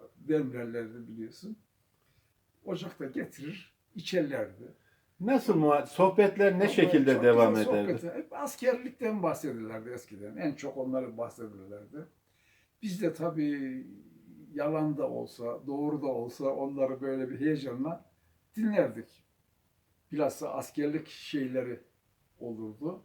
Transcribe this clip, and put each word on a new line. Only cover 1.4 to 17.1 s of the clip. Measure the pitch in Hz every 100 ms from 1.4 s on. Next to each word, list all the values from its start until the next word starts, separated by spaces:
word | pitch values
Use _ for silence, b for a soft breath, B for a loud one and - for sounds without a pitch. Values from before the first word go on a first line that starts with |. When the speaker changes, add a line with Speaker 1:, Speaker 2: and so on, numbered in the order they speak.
| 202 220 _ _ _ _ _ _ _ _ _ _
Speaker 1:
Ocakta | - 175 180 - 135
getirir, | - - - 143 196 - _ _
içerlerdi. | 185 - 185 147 127 101 98 120 - _ _ _ -
Speaker 2:
Nasıl | 196 262 - 170
muha-, | 151 143 143
sohbetler | - 190 196 196 196 196
ne | 185
Speaker 1:
Vallahi | 202
Speaker 2:
şekilde | - 170 151 135
Speaker 1:
çok | 120
Speaker 2:
devam | 120 117 113
Speaker 1:
güzel | 107 104
Speaker 2:
ederdi? | 104 104 123
Speaker 1:
sohbetler. | 170 -
Hep | -
askerlikten | 277 285 - 247 247 254 - 226 214
bahsederlerdi | 165 147 143 113 110 113 113
eskiden. | 123 - 104 104 110
En | 151
çok | 135 139 135
onları | 131 131 123 110
bahsederlerdi. | 117 120 110 101 95 104 107 143 - _ _ _ _ _ _ _
Biz | 220 180
de | 170
tabii | 156 170 156 147 143 135 131 - - - - - - -
yalan | 143 147 156 151 139
da | 131
olsa, | 120 117 - 117 117 131
doğru | 143 147 147
da | 139
olsa | 120 120 -
onları | 135 135 139 139 131 127
böyle | 139